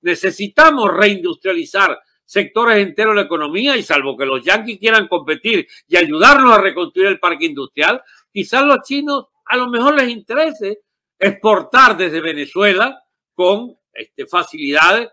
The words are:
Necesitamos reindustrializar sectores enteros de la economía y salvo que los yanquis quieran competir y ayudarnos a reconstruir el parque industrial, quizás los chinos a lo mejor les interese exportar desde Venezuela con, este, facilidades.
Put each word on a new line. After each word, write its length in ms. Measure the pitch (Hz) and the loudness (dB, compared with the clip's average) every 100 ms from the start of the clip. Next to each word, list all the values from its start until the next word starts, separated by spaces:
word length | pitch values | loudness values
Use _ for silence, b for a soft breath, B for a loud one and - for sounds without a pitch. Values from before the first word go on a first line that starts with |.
Necesitamos 920 | 170 170 190 175 202 - 311 285 208 | -4 -2 -4 -4 -6 4 4 4 -2
reindustrializar 1040 | 175 208 202 175 165 190 175 147 196 190 - _ _ _ | 2 0 0 -6 -6 -4 -4 -4 -2 -2 -2 _ _ _
sectores 460 | 196 170 - 233 214 | -4 -2 0 2 2
enteros 340 | 196 151 220 | 0 -2 0
de 80 | 208 | 0
la 60 | 190 | -2
economía 500 | 165 147 170 269 262 | -4 -4 -4 -2 -2
y 60 | |
salvo 340 | - 147 135 123 | -2 -2 -2 -6
que 80 | |
los 180 | 135 131 | -4 -4
yanquis 360 | 131 214 226 202 | 0 -2 -2 -4
quieran 280 | 220 220 190 | 0 0 0
competir 600 | 175 143 156 220 208 - b _ | -4 -4 -6 -2 -4 -4 b _
y 120 | 175 | 0
ayudarnos 580 | 170 156 202 285 254 214 | 0 4 6 6 6 4
a 60 | |
reconstruir 460 | 190 175 170 180 196 | 2 -2 -6 0 0
el 120 | 190 | 0
parque 240 | 175 165 | -2 -2
industrial, 560 | 165 139 135 - 156 247 _ b b | -6 -6 -12 -2 0 0 _ b b
quizás 320 | 202 - 247 | -10 -4 0
los 140 | 285 262 | 2 0
chinos 420 | - 277 294 277 - _ | 0 -6 -4 -6 -8 _
a 140 | - 247 | -6 -4
lo 100 | 247 | -2
mejor 280 | 240 262 294 | -2 0 0
les 120 | 254 | -2
interese 720 | 233 _ 240 320 311 202 208 _ _ _ _ | -6 _ -2 -2 -4 -10 -10 _ _ _ _
exportar 760 | 196 196 214 196 185 254 254 | -4 0 0 0 2 4 4
desde 280 | 180 180 160 | 4 -4 -4
Venezuela 760 | 165 147 143 180 208 190 247 277 _ _ _ | -6 -8 -8 0 0 2 -2 -4 _ _ _
con, 420 | - 180 202 240 - _ | -2 0 0 -4 -18 _
este, 340 | - - - 131 | -20 -18 -16 -6
facilidades. 840 | 180 170 156 143 147 165 214 233 | -4 -4 -8 -4 2 4 2 -2